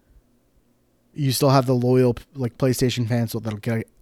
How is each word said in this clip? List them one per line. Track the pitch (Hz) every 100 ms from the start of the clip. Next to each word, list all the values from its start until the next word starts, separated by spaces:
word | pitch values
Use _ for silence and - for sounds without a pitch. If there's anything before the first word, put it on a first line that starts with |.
| _ _ _ _ _ _ _ _ _ _ _
you | - 139
still | 120 143
have | 135 127
the |
loyal, | 127 123 127 127 117 -
like, | 139 120 -
PlayStation | 135 123 127 120 113
fans | 120 113
that'll | 117 113 104
get, | 120 113 - _